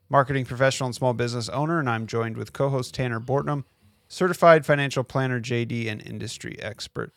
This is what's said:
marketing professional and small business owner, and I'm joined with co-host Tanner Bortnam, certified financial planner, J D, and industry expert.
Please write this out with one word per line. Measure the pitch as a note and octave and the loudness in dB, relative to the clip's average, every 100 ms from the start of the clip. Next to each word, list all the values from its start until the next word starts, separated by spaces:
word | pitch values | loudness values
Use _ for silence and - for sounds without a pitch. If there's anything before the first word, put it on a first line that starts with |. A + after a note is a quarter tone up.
| - | 2
marketing | C#3 C3 C3+ B2 | 4 4 0 -2
professional | B2 C3+ - C3 | 2 2 2 -2
and | A#2 | 0
small | C3 | 0
business | A#2 A#2+ A#2+ G#2+ | 0 -2 -4 -4
owner, | A#2+ D3+ E3+ | -2 0 0
and | C3 | 0
I'm | A2+ A2 | -2 -2
joined | A#2 A2+ A2+ | -2 -2 -4
with | A2+ | -8
co-host | - C#3 C3+ B2+ | -2 0 0 -4
Tanner | - B2+ A2+ | -4 -4 -4
Bortnam, | B2 C3+ C#3+ D3 B2 _ _ _ _ | -2 -2 0 -4 -6 _ _ _ _
certified | - F3+ F3 E3+ D#3+ C#3 | -2 0 6 8 8 6
financial | D3 C#3 C3+ | 2 2 -2
planner, | B2 C#3 C3 B2+ | -2 -2 -2 -2
J | A#2 A#2+ | -2 -2
D, | A#2 A#2+ A2+ | -2 -4 -4
and | G#2+ | -6
industry | - A2 A2 - A#2+ - | -10 -10 -10 -10 -12 -10
expert. | G#2 G#2 - - - | -10 -10 -10 -8 -10